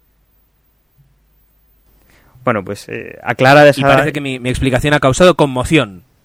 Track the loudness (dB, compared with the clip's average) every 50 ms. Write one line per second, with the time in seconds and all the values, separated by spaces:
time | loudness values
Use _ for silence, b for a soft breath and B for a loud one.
0 | _ _ _ _ _ _ _ _ _ _ _ _ _ _ _ _ _ _ _ _
1 | _ _ _ _ _ _ _ _ _ _ _ _ _ _ _ _ _ _ _ _
2 | b b b b b b b _ -6 -4 -4 -4 -6 -8 -12 -14 -14 -14 -14 -14
3 | -14 -16 -20 -12 -10 -8 -4 0 2 4 6 6 6 6 4 2 2 2 2 2
4 | 0 -2 -6 -8 -8 -8 -10 -8 -6 -6 -6 -4 -2 -2 -2 -2 0 0 0 0
5 | 0 0 2 4 2 2 4 2 0 -2 -2 -4 -2 0 0 0 0 -2 -8 -16
6 | -20 _ _ _ _